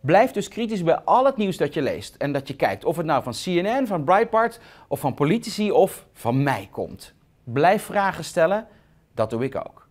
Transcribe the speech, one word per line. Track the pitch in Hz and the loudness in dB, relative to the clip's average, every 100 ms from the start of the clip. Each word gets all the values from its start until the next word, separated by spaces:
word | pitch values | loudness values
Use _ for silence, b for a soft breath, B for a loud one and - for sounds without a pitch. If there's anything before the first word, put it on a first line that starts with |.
Blijf | 135 180 254 | 4 4 4
dus | 208 196 | 0 -8
kritisch | - 226 220 | -6 -4 -2
bij | 170 160 | 0 0
al | - 220 | 4 4
het | 269 269 | 4 2
nieuws | 202 180 | -2 0
dat | 147 | -2
je | 160 | -2
leest | 131 82 95 | -2 -4 -8
en | - 139 | -6 -4
dat | 139 135 | -4 -6
je | 135 | -2
kijkt. | 127 98 | -2 0
Of | - 160 | -4 -4
het | 160 | 0
nou | 143 | 0
van | 127 | -2
C | 113 - | -8 -2
N | 175 190 247 | 0 0 -2
N, | 262 | -2
van | 185 | -2
Breitbart, | 143 185 226 220 226 - B B B | 2 2 4 0 0 -4 B B B
of | 139 | -4
van | 143 | -4
politici, | 117 147 220 233 196 208 | 0 0 0 -2 -4 0
of | 147 185 - - | 4 4 0 -20
van | _ 113 127 | _ -2 0
mij | 143 123 95 | 0 -2 -6
komt. | - 90 - - _ _ _ | -10 -10 -10 -20 _ _ _
Blijf | - 120 160 208 | -8 2 4 2
vragen | - 202 196 170 | 0 -2 -2 -4
stellen, | 160 - 165 202 226 b b b b | -6 0 2 2 -4 b b b b
dat | - 110 | -4 -4
doe | 113 | -2
ik | 127 98 | -4 -6
ook. | - - _ | -10 -16 _